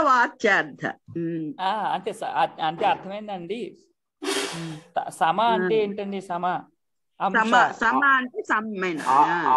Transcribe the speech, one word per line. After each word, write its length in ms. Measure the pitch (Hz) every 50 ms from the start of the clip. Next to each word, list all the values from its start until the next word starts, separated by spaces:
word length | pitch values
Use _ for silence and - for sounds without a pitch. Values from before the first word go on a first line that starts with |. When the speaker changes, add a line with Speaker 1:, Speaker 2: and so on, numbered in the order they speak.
Speaker 1:
వాచ్యార్థ. 840 | 320 285 262 247 247 247 - - - 208 196 175 156 151 135 - - 113 - - _ - -
ఉమ్. 380 | 170 170 165 170 160 160 151 143 -
Speaker 2:
ఆ, 100 | 180 190
అంటే 420 | 208 214 190 160 151 180 180 220 190
స-, 120 | - 170
అ-, 380 | 139 - 147 165 160 - - 165
అంటే 220 | 156 165 165 -
అర్థమైందండి. 920 | 190 208 - - 190 196 208 214 208 202 185 170 170 202 247 214 - - - _ _ _ _ _ _ _ - 359
ఉమ్, 540 | 392 392 - - - 175 170 165 165 156 156 - - -
త-, 120 | - - -
సమ 320 | - - 180 160 165 196
అంటే 400 | 226 233 226 214 185 185 220 220
Speaker 1:
ఆ. 20 | 214
Speaker 2:
ఏంటండి? 380 | 202 202 202 202 196 202 196
సమ, 260 | 185 - 175 175 180 180 175 165 - - _ _ _ _ _ _ _ _ _ -
అంశ. 180 | 175 196 190 233
Speaker 1:
సమ, 320 | 220 220 247 247 220 -
సమ 340 | - - 247 226 247 262 285
అంటే 380 | 277 269 262 254 254 - 427 -
సమ్మైన. 580 | - 254 214 214 220 214 185 185 185 165 147
Speaker 3:
ఆ, 220 | 131 135 131 143 151
Speaker 1:
ఆ. 260 | 156 170 175 160 135 131